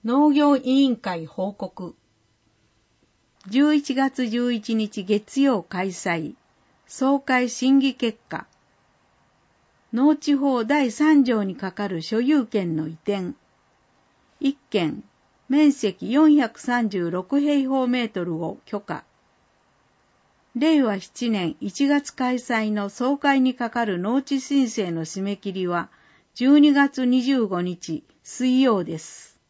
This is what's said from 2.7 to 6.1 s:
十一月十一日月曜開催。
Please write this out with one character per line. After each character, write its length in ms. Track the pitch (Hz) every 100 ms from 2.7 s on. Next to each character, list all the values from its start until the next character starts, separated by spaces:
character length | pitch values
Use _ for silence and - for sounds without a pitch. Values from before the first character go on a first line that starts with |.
| _ _ _ _ _ _ _ 196
十 280 | 226 294 302
一 180 | 285
月 340 | 262 269 262 247
十 240 | 233 247
一 220 | 240 214
日 300 | 220 214 220
月 380 | 185 208 208 269
曜 200 | 277 226
開 280 | 170 180 190
催。 440 | 180 190